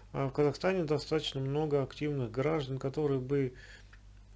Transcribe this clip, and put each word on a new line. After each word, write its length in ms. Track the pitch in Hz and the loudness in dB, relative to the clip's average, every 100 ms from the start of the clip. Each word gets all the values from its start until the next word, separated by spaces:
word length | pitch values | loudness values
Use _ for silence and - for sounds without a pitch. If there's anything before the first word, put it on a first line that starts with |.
| - | -8
А 160 | 139 139 | -2 -2
в 40 | |
Казахстане 520 | 131 147 135 185 190 156 | 2 2 2 0 2 2
достаточно 560 | 147 - 156 - 139 | 0 0 -2 0 -2
много 420 | 135 143 156 143 | -2 0 2 2
активных 480 | 131 - 147 143 120 | 0 -2 -2 0 -2
граждан, 480 | 113 135 160 131 131 | 0 0 0 0 -2
которые 420 | 135 135 151 135 | -4 0 2 2
бы 340 | 127 143 131 - - - - - - - - | 2 2 0 -2 -16 -20 -20 -20 -20 -20 -18